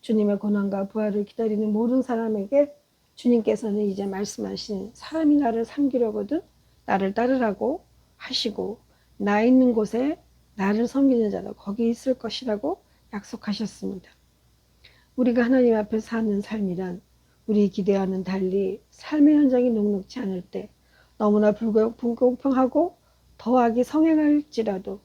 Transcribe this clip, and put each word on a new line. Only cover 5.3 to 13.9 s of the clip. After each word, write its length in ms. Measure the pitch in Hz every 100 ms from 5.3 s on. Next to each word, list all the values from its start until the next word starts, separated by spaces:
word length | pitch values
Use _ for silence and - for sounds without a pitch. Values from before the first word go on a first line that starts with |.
| 294
나를 280 | 262 226 226
섬기려거든 760 | - 285 247 233 214 202 311 - _ _ _ -
나를 300 | 196 196 202
따르라고 680 | 247 262 226 196 220 320 _ _ _ _
하시고 640 | - 254 233 208 190 220 _ _ _ _
나 240 | 202 208
있는 320 | 233 254 254
곳에 460 | 220 214 220 269 330 _ _ _ -
나를 320 | 190 208 240
섬기는 440 | 269 277 247 214
자도 220 | 190 196
거기 360 | - - 208 233
있을 260 | 233 - 247
것이라고" 680 | 226 - 254 208 269 370 _ _ _
약속하셨습니다. 960 | 208 - 226 - 196 214 - 190